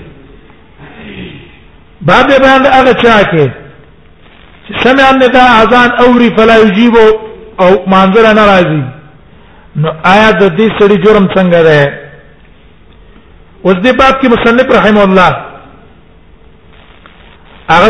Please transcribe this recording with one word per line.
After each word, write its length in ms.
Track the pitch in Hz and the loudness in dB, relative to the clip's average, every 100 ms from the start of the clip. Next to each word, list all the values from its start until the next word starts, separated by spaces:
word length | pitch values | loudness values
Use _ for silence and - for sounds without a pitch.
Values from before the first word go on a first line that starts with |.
| - - - - - - - - 147 214 214 196 - - - - - - _ - | -18 -20 -20 -20 -20 -20 -20 -20 -20 -20 -20 -18 -18 -20 -20 -20 -20 -20 _ -10
باب 280 | 151 202 269 | -2 -2 0
دې 120 | 269 | 0
بیان 220 | 269 269 | 2 2
د 40 | 269 | 2
هغه 260 | 262 254 | 0 0
چا 300 | 233 233 220 | 0 0 0
کې 240 | 190 165 135 - - - - _ _ _ _ - - - | 0 -2 -2 -4 -20 -20 -20 _ _ _ _ -20 -20 -20
چې 80 | - - | -16 -6
سمع 260 | 233 269 269 | -2 0 2
النداء، 400 | 269 254 254 254 226 | 2 0 2 2 2
اذان 280 | 226 247 240 | 2 2 0
اوري، 400 | - 247 247 240 180 | 0 0 2 0 0
فلا 200 | 226 226 | 2 2
يجيب، 400 | 220 190 240 226 220 214 - - - - | 2 2 0 2 2 0 -6 -18 -16 -2
او 100 | 180 196 190 | 0 0 0
مانځره 460 | 190 190 208 226 214 | 0 0 2 2 2
نه 60 | 208 | 2
راځي. 320 | 190 165 151 123 - - - - - - - - 151 | 2 0 -4 -8 -14 -20 -20 -20 -20 -20 -20 -14 -6
نو 120 | 156 156 | -6 -4
آیا 260 | 180 202 220 | -2 0 0
د 120 | 180 196 165 | 0 -2 0
دې 100 | 220 - | -4 0
سړي 180 | 202 208 | 0 2
جرم 220 | 196 214 190 | 2 2 0
څنګه 260 | 190 185 170 165 | -2 0 0 2
دی؟ 140 | 147 143 - - - - - - - - _ - - - - - - - - | 2 -2 -6 -18 -20 -20 -20 -20 -20 -20 _ -20 -20 -20 -20 -20 -20 -20 -8
اوس 100 | - | -4
دې 180 | 185 233 254 | -2 -2 0
باب 140 | 269 262 | 0 0
کې 60 | 254 | -2
مصنف 360 | 233 233 240 262 233 | 0 0 0 0 0
رحمه 260 | 185 214 | 0 0
الله 280 | 202 190 170 135 - - - - - - - - - - - - - - - - - - - - - - - | 2 2 0 -2 -10 -20 -20 -20 -20 -20 -20 -20 -20 -20 -20 -20 -20 -20 -20 -20 -20 -20 -20 -20 -20 -16 -2
هغه 180 | 165 208 | 0 2